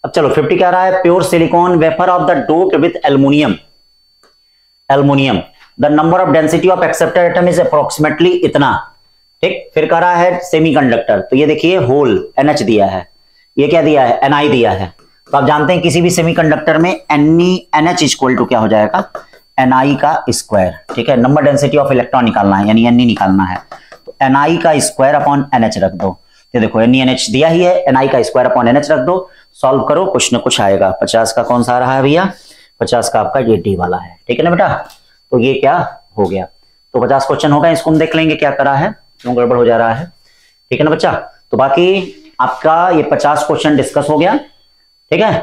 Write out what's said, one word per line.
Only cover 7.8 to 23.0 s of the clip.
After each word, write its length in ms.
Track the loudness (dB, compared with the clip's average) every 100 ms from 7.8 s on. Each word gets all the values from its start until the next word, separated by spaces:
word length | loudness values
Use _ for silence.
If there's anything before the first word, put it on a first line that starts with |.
| -2 -2 -4 0 0 2
इतना, 260 | 0 0 0 -2 -8 _ _ _ _ _
ठीक। 280 | -6 -6 -6
फिर 120 | -4 0
कह 120 | 0
रहा 160 | 2
है 240 | 2 0 -2
semiconductor, 760 | -4 -2 0 2 2 0 0 -2
तो 160 | 0 0
ये 100 | 0
देखिए 300 | 0 0 0
होल 500 | 0 0 2 0 -2 -2
एनएच 240 | 0 0
दिया 240 | 0 0 0
है, 200 | -2 -12 _ _ _ _ -2
ये 100 | 0
क्या 140 | 2
दिया 220 | 2 2
है, 140 | 2 0
एनआई 240 | 0 0 0
दिया 220 | 0 0
है। 220 | -2 -6 _ _ _ _
तो 80 | -2
आप 60 |
जानते 280 | 0 0 0
हैं 100 | 0
किसी 180 | 0 0
भी 80 | 0
semiconductor 680 | 0 -2 0 0 0 0 0
में 120 | 0
एन 500 | -2 -2 0 2 4
ई, 280 | 2 0 -2
एनएच 280 | -2 0 0
equal 340 | -2 -2 -2 0
to 100 | 0
क्या 100 | 0
हो 100 | 2
जाएगा, 360 | 2 0 -2 -6 -14 -20 -20 _ -2
एनआई 360 | 2 2 2
का 180 | 0 0 -2 -4
square, 440 | -6 -2 -2 -2 -6 -12
ठीक 140 | -6 -2
है। 80 | 0
Number 280 | 2 2
density 340 | 2 2 0 0
of 140 | 0
electron 300 | 0 0 0
निकालना 320 | 0 0 2 2
है, 100 | 2
यानी 180 | 2 4
एनई 200 | 4